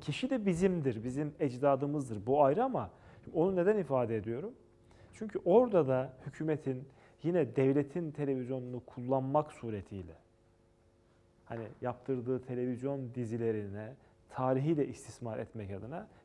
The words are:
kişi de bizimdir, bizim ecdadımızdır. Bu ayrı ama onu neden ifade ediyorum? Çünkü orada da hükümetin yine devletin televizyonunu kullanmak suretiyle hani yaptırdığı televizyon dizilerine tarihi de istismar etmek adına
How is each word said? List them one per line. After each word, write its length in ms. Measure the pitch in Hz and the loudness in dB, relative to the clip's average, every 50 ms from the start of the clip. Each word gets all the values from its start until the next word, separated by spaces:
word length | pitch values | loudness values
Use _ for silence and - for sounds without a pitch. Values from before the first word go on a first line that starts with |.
kişi 280 | - - 147 - 254 247 | -6 -6 -4 -4 -2 -2
de 160 | 269 240 202 | -2 0 2
bizimdir, 580 | 196 170 165 190 196 180 170 139 135 110 110 104 | 2 2 4 4 4 4 2 0 0 -2 -2 -4
bizim 300 | 127 127 143 156 147 147 - | -4 -4 -4 -4 -4 -2 -2
ecdadımızdır. 840 | 165 135 120 123 139 143 139 131 143 143 147 151 131 120 110 104 98 | -2 -2 0 2 4 4 4 4 2 0 -2 -2 -4 -4 -6 -4 0
Bu 180 | - - 151 143 | 2 4 6 6
ayrı 200 | 135 147 202 254 | 6 6 4 2
ama 260 | 269 226 143 104 92 - - - - - - - - - | 0 0 -2 -4 -6 -10 -16 -20 -20 -20 -20 -14 -4 0
onu 220 | 170 165 196 190 | 2 2 2 2
neden 220 | 180 170 196 220 | 2 4 4 2
ifade 380 | 208 170 143 135 127 120 110 117 | 2 2 0 2 2 2 2 0
ediyorum? 340 | 110 98 113 117 131 175 226 262 - - _ _ _ _ - - - - - - | -2 -2 -4 -6 -6 -6 -10 -12 -14 -20 _ _ _ _ -20 -20 -20 -20 -20 -14
Çünkü 260 | - 220 208 - - - | -12 -8 -6 -6 -2 4
orada 420 | 175 185 233 254 233 202 175 147 | 6 8 8 8 6 6 4 4
da 260 | 131 131 127 131 139 - - - | 4 4 2 0 -2 -8 -14 -14
hükümetin 640 | 143 - - 160 156 151 147 - 135 131 127 139 - - - - - _ _ - | -12 -8 -4 -2 0 -2 0 -2 -4 -4 -4 -8 -14 -20 -20 -20 -20 _ _ -2
yine 320 | 160 180 175 143 113 117 | 0 2 2 2 2 2
devletin 560 | 139 131 135 139 147 143 139 - 180 170 151 | 4 4 6 6 4 2 0 -2 -4 -4 -4
televizyonunu 680 | 143 - 147 139 135 131 123 120 135 131 123 123 123 120 - | -4 -4 -2 -2 -2 -2 -2 -4 -6 -6 -6 -8 -8 -10 -10
kullanmak 640 | - - 127 123 123 135 135 131 131 139 151 147 147 | -10 -10 -6 -2 0 0 2 2 2 2 2 2 0
suretiyle 640 | - - - 113 107 101 95 - 101 95 87 80 78 - _ _ _ _ _ _ _ _ _ _ _ _ _ _ _ _ _ _ _ _ _ _ _ _ _ | -4 -10 -8 -6 -6 -6 -8 -8 -10 -10 -10 -12 -16 -20 _ _ _ _ _ _ _ _ _ _ _ _ _ _ _ _ _ _ _ _ _ _ _ _ _
hani 220 | - 117 117 113 107 - - | -12 -10 -10 -10 -12 -10 -6
yaptırdığı 600 | 127 123 120 - - - 135 123 117 123 127 123 | -6 -6 -6 -4 -4 -4 -4 -2 -2 -2 -2 -2
televizyon 720 | 127 127 123 123 123 127 123 120 127 139 139 139 131 117 120 | -4 -6 -4 -2 -2 -2 -2 -4 -4 -4 -4 -4 -6 -8 -6
dizilerine 800 | 127 120 107 117 113 117 113 110 107 104 98 98 107 107 113 139 - _ _ _ _ _ - | -6 -4 -4 -2 -2 0 0 0 -2 -4 -6 -8 -10 -10 -12 -14 -18 _ _ _ _ _ -10
tarihi 480 | - - 127 131 131 131 139 156 170 | -4 0 2 2 2 2 2 2 2
de 100 | 147 135 | 2 0
istismar 500 | 127 113 - - - - - 123 113 110 | -2 -4 -10 -16 -18 -14 -10 -8 -8 -6
etmek 340 | 123 113 - - 110 101 95 | -6 -8 -8 -10 -10 -8 -8
adına 360 | 98 95 107 120 151 185 220 - - - | -8 -10 -10 -10 -12 -12 -12 -14 -20 -20